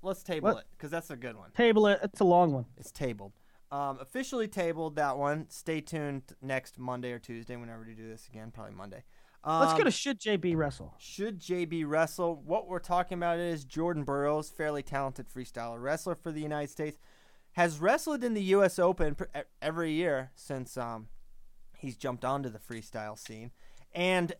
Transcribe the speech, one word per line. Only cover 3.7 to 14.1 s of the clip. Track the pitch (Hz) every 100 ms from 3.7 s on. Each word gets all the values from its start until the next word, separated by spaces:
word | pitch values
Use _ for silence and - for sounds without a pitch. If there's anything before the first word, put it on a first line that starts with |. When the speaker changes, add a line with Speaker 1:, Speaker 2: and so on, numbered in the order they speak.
Speaker 1:
Um, | 143 139 131
officially | 135 254 262 254 214
tabled, | 202 170 160 160 147
that | 143 131
one. | 143 151 160
Stay | - - 160
tuned | 151 160 147 139 - -
next | 131 131 - -
Monday | 127 123 123
or | 120
Tuesday, | - 117 117 123
whenever | 117 113
we | 113 110
do | 113
this | 110 -
again, | 110 113
probably | 117 104 98
Monday. | 101 110 - - - - 147
Speaker 2:
Let's | 160 165
go | 160
Speaker 1:
Um, | 262
Speaker 2:
to |
Should | - 277 233
J | 220 196
B | 175 160
Wrestle? | 147 - - -
Speaker 1:
Should | - - 214 190
J | - 180 170
B | 165
wrestle? | 151 156 160 - 175 160
What | 151 202 214
we're | 180
talking | - 180 175 175
about | 175 170
is | 175 160 131
Jordan | 156 170 160
Burroughs, | 139